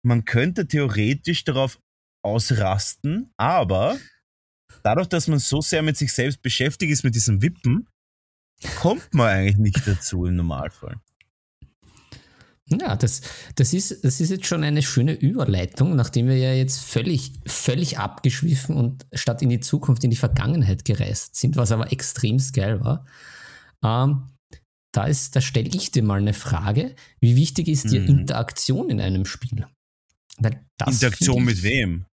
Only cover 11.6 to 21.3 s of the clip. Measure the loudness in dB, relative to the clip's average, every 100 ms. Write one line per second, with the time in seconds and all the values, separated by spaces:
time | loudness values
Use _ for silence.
11.6 | -20 _ _ -20 _ -20 _ _ _ _
12.6 | -4 -2 -2 0 0 0 -6 -16 -10 0
13.6 | 0 2 -2 -2 0 0 0 -2 -2 0
14.6 | 0 0 0 2 0 2 0 0 0 0
15.6 | -2 -2 0 2 0 0 2 2 2 0
16.6 | 0 -2 -2 -2 0 -2 -4 -12 -8 -2
17.6 | 0 0 -2 -4 -6 -2 -2 0 0 0
18.6 | 0 0 -2 -4 -10 -6 -4 0 0 0
19.6 | 0 0 0 2 2 0 2 0 2 2
20.6 | 2 0 0 -2 -2 -4 -4